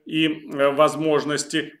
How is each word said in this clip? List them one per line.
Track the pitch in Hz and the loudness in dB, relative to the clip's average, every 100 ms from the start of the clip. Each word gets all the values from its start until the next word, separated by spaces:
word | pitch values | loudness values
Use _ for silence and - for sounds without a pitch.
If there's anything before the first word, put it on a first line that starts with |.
| - | -6
и, | 156 160 | -2 -2
э, | 156 - 143 139 | -2 -8 0 2
возможности | 139 151 143 160 147 143 143 - 160 - - | 4 2 2 0 0 0 -4 -4 -6 -6 -2